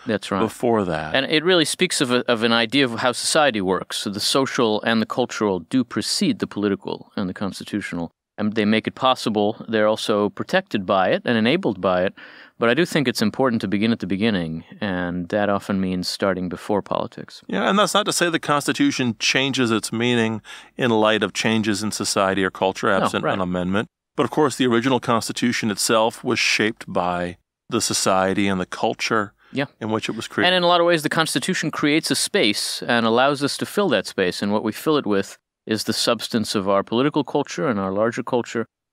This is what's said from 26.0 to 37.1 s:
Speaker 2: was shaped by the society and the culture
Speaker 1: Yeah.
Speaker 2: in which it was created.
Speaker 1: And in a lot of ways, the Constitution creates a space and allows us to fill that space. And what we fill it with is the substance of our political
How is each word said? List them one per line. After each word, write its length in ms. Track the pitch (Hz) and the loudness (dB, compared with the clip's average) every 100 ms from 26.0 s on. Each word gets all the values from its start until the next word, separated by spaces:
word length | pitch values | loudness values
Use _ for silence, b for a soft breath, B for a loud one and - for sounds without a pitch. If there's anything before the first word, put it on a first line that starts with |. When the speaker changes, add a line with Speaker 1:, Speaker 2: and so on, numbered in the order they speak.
| 113 - | 2 -2
Speaker 2:
was 140 | 127 113 | -2 0
shaped 460 | - - 107 - - | 0 2 0 -2 -6
by 520 | 98 90 87 87 90 _ _ - | -2 -2 -2 -4 -8 _ _ -6
the 100 | 113 | -2
society 680 | - 107 110 95 95 98 101 | -2 0 2 2 2 2 0
and 120 | 95 | 0
the 60 | 90 | -4
culture 680 | - 113 139 - 113 98 _ b | -4 -4 -2 -2 0 -2 _ b
Speaker 1:
Yeah. 140 | 123 143 - | -6 -6 -6
Speaker 2:
in 100 | 110 | -4
which 180 | 107 - | -2 -2
it 80 | 110 | -8
was 120 | - | -6
created. 200 | - 180 | 0 2
Speaker 1:
And 80 | 185 | 4
in 60 | |
a 40 | 175 | 4
lot 140 | 175 | 4
of 60 | 170 | 4
ways, 160 | 170 | 2
the 60 | 147 | 0
Constitution 640 | 165 160 147 - 180 156 | 0 0 0 -2 -2 -2
creates 400 | - 147 156 - | 0 2 2 2
a 60 | 143 | -2
space 680 | - 202 117 101 - - | 0 2 2 2 -2 -6
and 240 | - 120 113 | 0 2 2
allows 360 | 117 139 139 | 4 2 2
us 140 | 139 - | -2 -4
to 60 | |
fill 240 | 123 - 196 | -4 0 2
that 160 | 104 - | 2 0
space. 360 | - 90 - | -2 0 0
And 100 | 101 | -2
what 120 | 104 | 0
we 80 | 110 | -2
fill 260 | - 160 147 | -4 0 0
it 80 | 104 | 2
with 320 | 98 - - _ _ | 0 -2 -10 _ _
is 200 | - 110 | -4 -4
the 100 | - | -2
substance 600 | 110 - 117 - 117 107 | -2 0 0 -2 -4 -2
of 140 | 107 95 | -2 0
our 140 | 98 | 0
political 420 | 95 113 143 | 0 0 0